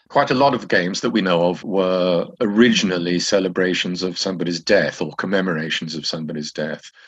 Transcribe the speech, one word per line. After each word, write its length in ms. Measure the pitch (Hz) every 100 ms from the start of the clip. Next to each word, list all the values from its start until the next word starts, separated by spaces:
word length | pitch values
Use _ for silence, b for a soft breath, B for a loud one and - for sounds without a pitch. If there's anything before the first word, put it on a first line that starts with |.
| _
Quite 220 | 143 139
a 40 |
lot 180 | 131 139
of 160 | 127 -
games 320 | 101 87 98
that 80 | 120
we 140 | 110
know 260 | 92 85 87
of 160 | 87
were 640 | - 95 92 92 90 87 - -
originally 760 | 110 101 120 110 101 90 87 87
celebrations 840 | - 101 92 87 92 87 92 87
of 160 | 92 87
somebody's 420 | 98 87 85 85
death 400 | - 98 76 -
or 140 | 78
commemorations 800 | - 92 95 92 80 78 - 82
of 120 | 80 -
somebody's 460 | 82 78 78 76
death. 300 | - 78 76 - b